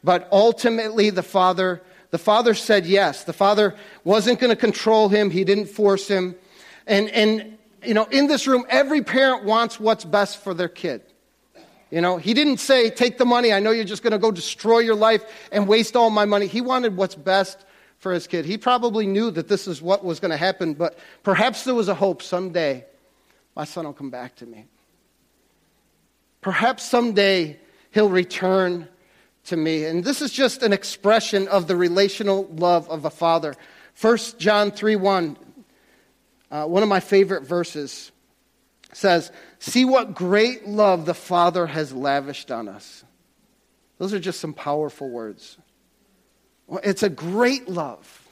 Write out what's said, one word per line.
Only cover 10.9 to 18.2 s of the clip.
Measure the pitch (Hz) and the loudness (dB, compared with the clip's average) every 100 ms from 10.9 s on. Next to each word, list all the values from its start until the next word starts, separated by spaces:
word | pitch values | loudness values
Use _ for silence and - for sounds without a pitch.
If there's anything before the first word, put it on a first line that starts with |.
| 117 _ _ _ _ _ - - _ _ | -8 _ _ _ _ _ -20 -20 _ _
You | 160 | -2
know, | 175 180 | 0 -2
he | 180 | 0
didn't | 240 294 262 | 0 2 0
say, | - 262 226 | 2 2 2
"Take | 226 247 247 | 0 -2 2
the | 247 | 2
money. | 240 240 | 4 4
I | 196 | 2
know | 214 | 2
you're | 226 | 0
just | 202 208 | -2 -4
gonna | 233 214 | -2 0
go | 220 | 0
destroy | 175 - - 214 226 | -2 -10 -6 2 2
your | 226 214 | 4 2
life | 220 220 - - - | 4 2 -2 -20 -6
and | 202 196 | -2 2
waste | 220 220 247 | 2 4 2
all | 226 | 4
my | 214 208 | 4 2
money." | 202 202 | 2 0
He | 196 | -4
wanted | 254 254 240 185 | -2 -2 -2 -2
what's | 190 - | -4 -4
best | 147 190 196 - _ _ _ _ | 0 0 0 -8 _ _ _ _
for | 190 | -6
his | 175 | -6